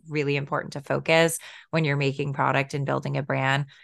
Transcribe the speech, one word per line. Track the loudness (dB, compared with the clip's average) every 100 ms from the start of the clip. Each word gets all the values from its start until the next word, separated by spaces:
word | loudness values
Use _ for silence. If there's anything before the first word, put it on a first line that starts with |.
| -6
really | -2 0 -2
important | -2 -4 -4
to | -8
focus | -4 -2 4 6 4 2 -10 -20 -4
when | 0
you're | 0 2
making | 0 0 -2
product | 0 2 2 0
and | -2 -2
building | -2 -2 -4
a |
brand, | -2 0 2 0 -2 -10